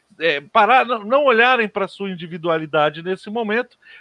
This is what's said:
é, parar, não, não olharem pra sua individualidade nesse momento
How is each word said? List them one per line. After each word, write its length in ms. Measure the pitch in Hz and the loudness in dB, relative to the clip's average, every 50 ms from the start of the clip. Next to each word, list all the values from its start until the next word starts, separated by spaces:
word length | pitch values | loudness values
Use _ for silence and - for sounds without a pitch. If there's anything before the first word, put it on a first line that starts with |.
| _ _ _ - | _ _ _ -4
é, 200 | 156 165 147 143 | -2 -2 -2 -2
parar, 460 | 143 131 - 226 208 208 247 262 247 | -6 -2 0 2 4 4 4 2 2
não, 160 | 233 254 226 | 0 -4 -6
não 220 | 196 208 254 285 294 | -2 0 0 2 4
olharem 420 | 269 233 220 233 254 262 240 220 202 | 4 4 4 4 4 2 2 0 -4
pra 200 | - 208 196 180 | -4 -6 -6 -6
sua 200 | - - 196 196 | -6 -8 -8 -8
individualidade 920 | 185 165 175 165 170 185 160 170 165 160 156 151 147 156 147 151 151 160 | -8 -10 -12 -12 -12 -6 -4 -2 -2 -2 -2 -2 0 0 0 0 -2 -4
nesse 260 | 165 180 190 185 - 214 | -6 -8 -8 -8 -8 -10
momento 480 | 208 240 226 202 208 233 247 240 _ _ _ - - - | -8 -6 -4 -2 -4 -4 -4 -6 _ _ _ -20 -20 -16